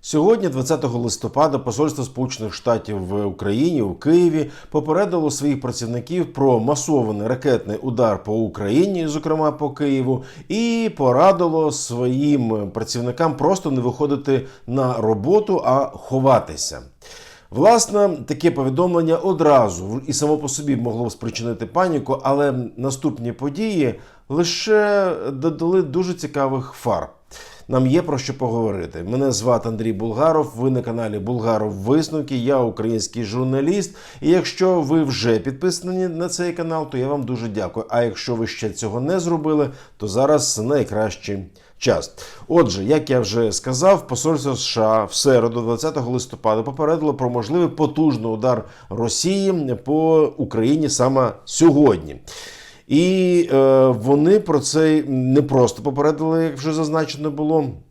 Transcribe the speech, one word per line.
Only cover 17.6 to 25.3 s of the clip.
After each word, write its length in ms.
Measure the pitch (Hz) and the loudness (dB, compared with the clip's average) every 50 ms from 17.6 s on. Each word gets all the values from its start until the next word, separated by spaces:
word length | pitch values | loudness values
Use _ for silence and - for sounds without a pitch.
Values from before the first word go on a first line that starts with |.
| 151 208 240 233 220 - 202 208 202 196 175 143 120 | 6 6 6 6 4 2 2 2 2 2 2 -2 -4
таке 240 | - 151 131 - 170 | -6 -6 0 0 0
повідомлення 680 | - - 135 131 131 143 180 180 175 170 165 160 160 | 2 2 -2 -2 0 2 0 2 2 2 2 2 0
одразу 680 | 143 139 190 185 156 165 151 147 131 117 104 90 85 90 | 0 2 -2 0 2 4 6 6 6 6 4 0 -6 -8
в-, 180 | 98 107 127 131 | -8 -8 -8 -6
і 60 | 151 - | -4 -4
само 260 | - 147 147 151 147 | -2 0 0 0 0
по 100 | 143 139 | -2 -6
собі 280 | 131 - 147 147 139 | -8 -6 -2 -2 -2
могло 280 | 117 117 120 107 113 120 | -2 -2 -4 -4 -4 -4
б 80 | 113 104 | -6 -6
спричинити 540 | - - 117 107 - 117 117 113 98 113 | -6 -8 -8 -8 -6 -6 -6 -6 -6 -8
паніку, 520 | 113 - 170 185 185 165 143 - - 185 170 - | -6 -2 -2 0 0 0 -4 -2 -2 -4 -2 0
але 320 | 131 139 139 147 143 127 127 123 110 - | -2 0 2 2 0 0 -2 -6 -8 -8
наступні 560 | - 123 135 131 131 - 151 107 104 117 117 113 | -6 -6 -6 -6 -2 -4 -4 -4 -4 -8 -8 -8
події 640 | - 135 143 139 165 220 220 208 175 143 123 110 - - - - - _ _ | -6 -6 -8 -4 -4 -4 -2 0 0 0 0 -2 -4 -12 -20 -20 -20 _ _
лише 840 | 135 151 175 165 - - - 220 214 214 214 208 202 202 196 185 165 - 90 120 | -2 -2 0 0 -2 -6 0 2 4 4 4 4 4 2 2 2 0 -2 -4 -8